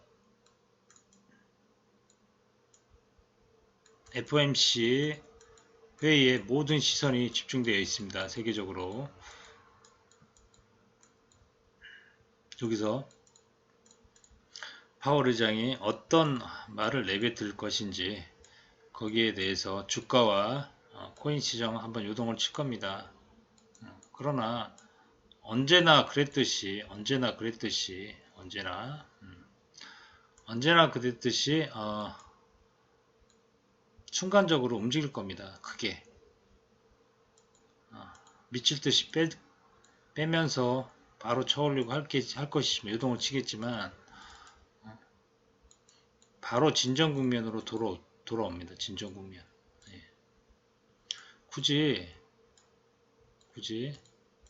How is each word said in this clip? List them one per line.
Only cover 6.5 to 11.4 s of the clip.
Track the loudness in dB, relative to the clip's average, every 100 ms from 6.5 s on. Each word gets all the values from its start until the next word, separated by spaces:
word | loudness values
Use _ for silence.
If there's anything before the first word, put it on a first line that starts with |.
| 0 2 2
시선이 | 2 2 2 2 2
집중되어 | -2 -2 -2 2 2
있습니다. | 0 -4 -6 -6 -6
세계적으로. | -4 -4 -4 -4 -6 -6 -6 -10 -12 -20 -20 -20 -20 -20 _ -20 _ _ _ _ _ _ _ _ _ _ _ _ _ _ _